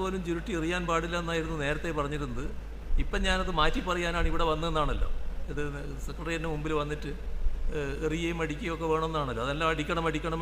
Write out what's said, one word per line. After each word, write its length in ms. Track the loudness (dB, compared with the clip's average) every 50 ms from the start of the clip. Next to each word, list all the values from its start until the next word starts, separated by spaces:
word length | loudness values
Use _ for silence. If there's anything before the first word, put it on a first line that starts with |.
പോലും 200 | -2 -2 -2 -2 -2 -2
ചുരുട്ടി 240 | -2 -2 -2 -2 -2 -2
എറിയാൻ 240 | 0 0 0 0 0 2
പാടില്ല" 280 | 0 0 0 0 -2 -2 -2
എന്നായിരുന്നു 340 | 0 0 -2 -2 -2 -2 -2 0
നേരത്തെ 260 | 0 0 -2 -2 -2 -2 0
പറഞ്ഞിരുന്നത്. 460 | -2 0 -2 -2 -4 -2 -4 -2 -4 -4 -4 -4 -6 -8 -8 -6 0 4 4 4 4
ഇപ്പം 160 | 4 2 2 4 4
ഞാനത് 240 | 4 2 2 2 2 4
മാറ്റി 220 | 4 4 4 2 0 0
പറയാനാണ് 400 | 0 0 2 0 2 2 4 4
ഇവിടെ 140 | 4 4 4 4
വന്നതെന്നാണല്ലോ. 580 | 2 2 0 0 2 2 2 2 2 2 2 2 2 2 0 -2 -2 -2 -4 -2
ഇത് 100 | -2 -2 -2 -4 -4 -6 -6 -6 -6 -6 -6
സെക്രട്ടേറിയറ്റിന് 440 | -6 -6 -6 -4 -4 -4 -2 -2 -2 -2
മുമ്പിൽ 200 | -2 -2 0 0 0
വന്നിട്ട്, 300 | 0 -2 -4 -4 -4 -6 -6 -4 -4 -2 0 2 4 4 4 4 2 0 0 0
ഏഹ്, 180 | -2 -2 -2 -2 0
എറിയുകയും 340 | 0 0 0 0 0 0 0 -2
അടിക്കുകയും 300 | -2 -2 -4 -4 -4 -4
ഒക്കെ 120 | -2 0 0
വേണമെന്നാണല്ലോ. 500 | 2 2 0 0 0 0 -2 -2 -2 -2 -2
അതെല്ലാം 240 | -2 -2 0 0 0 0
അടിക്കണം, 320 | 0 0 -2 -2 0 0 0
അടിക്കണം, 300 | 0 -2 -2 -2 -2 -2